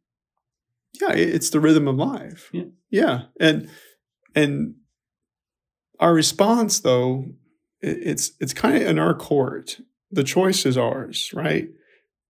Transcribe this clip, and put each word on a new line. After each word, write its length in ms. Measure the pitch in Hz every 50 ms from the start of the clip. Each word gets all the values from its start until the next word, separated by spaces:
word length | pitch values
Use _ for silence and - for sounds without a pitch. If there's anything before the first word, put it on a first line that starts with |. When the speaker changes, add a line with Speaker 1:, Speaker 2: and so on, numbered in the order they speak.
| _ _ _ _ _ _ _ _ _ _ _ _ _ _ _ _ _ _ _ -
Speaker 1:
Yeah, 100 | 403 381 -
it, 160 | - 170 - 165
it's 140 | 165 165 -
the 100 | - 156
rhythm 280 | 151 156 156 156 147 139
of 80 | 131 131
life. 520 | 160 269 269 - - - 170 - - - -
Speaker 2:
Yeah. 100 | 175 175 - - _ _ _
Speaker 1:
Yeah. 320 | - 196 330 302 131 123 - - _ -
And, 300 | 170 160 156 - - - - - - - _ _ _ _ _ _ _ _ _
and 420 | 151 151 143 143 143 151 156 - - _ _ _ _ _ _ _ _ _ _ _ _ _ _ _ _ _ _ _ _ _ _ _ _
our 140 | - 170 170
response, 640 | 160 151 - - - 196 214 226 240 226 208 - -
though, 460 | - - 127 123 123 127 131 135 131 - - - _ _ _ _ _ _ _ _
it, 160 | - 143 160 -
it's, 300 | - - 147 156 - - - _
it's 140 | 156 131 -
kinda 340 | - - 233 285 285 - 190
in 100 | 160 156
our 140 | 156 175 165
court. 640 | - - - 151 143 127 135 - - - - - - - _ _ _ _ _
The 120 | 196 180 139
choice 420 | 131 - - 185 190 185 - -
is 120 | 139 127 127
ours, 520 | 120 117 127 135 127 - - - - - -
right? 340 | - 151 156 156 - - - - - _ _ _ _ _ _ _ _ _ _